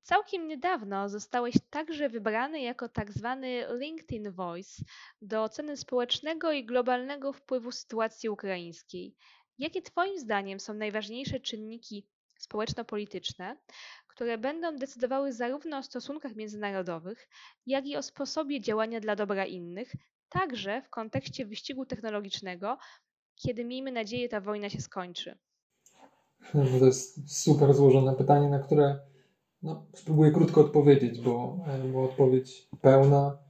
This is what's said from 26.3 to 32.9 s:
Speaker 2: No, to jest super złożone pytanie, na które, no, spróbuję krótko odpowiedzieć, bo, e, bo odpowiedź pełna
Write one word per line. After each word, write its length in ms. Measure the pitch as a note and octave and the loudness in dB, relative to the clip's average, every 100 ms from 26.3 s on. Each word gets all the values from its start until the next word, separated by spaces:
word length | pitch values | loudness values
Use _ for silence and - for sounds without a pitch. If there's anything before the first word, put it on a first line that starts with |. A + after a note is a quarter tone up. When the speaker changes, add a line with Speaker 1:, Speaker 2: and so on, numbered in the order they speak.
| _ - | _ -2
Speaker 2:
No, 100 | D3 C3+ B2+ | 2 2 8
to 80 | C3 | 6
jest 440 | B2+ - - - - | 6 -4 -14 -12 -4
super 320 | - D3 C#3 | 4 6 8
złożone 400 | C#3 C#3+ C3 C3 | 8 10 8 6
pytanie, 340 | C3+ C3+ C#3+ C#3+ | 2 4 6 6
na 100 | C#3 | 0
które, 400 | C#3 D3+ C#3+ C#3 - _ _ _ _ _ | 2 4 4 2 -8 _ _ _ _ _
no, 240 | D#3 D#3 - | -10 -10 -12
spróbuję 360 | - - D3+ D3+ | -16 0 6 8
krótko 300 | - D#3+ - | 8 6 8
odpowiedzieć, 600 | D3 D3+ C#3+ C#3 B2 A#2 | 8 8 8 8 6 0
bo, 380 | A#2+ A#2+ B2+ F3+ D#3 | -2 -2 -4 -6 -6
e, 220 | C3+ C3 | -4 -4
bo 120 | C3 | -2
odpowiedź 640 | C3 C3 C3+ C3 C3 - _ - | -2 4 6 6 2 -14 _ 4
pełna 580 | C#3 | 8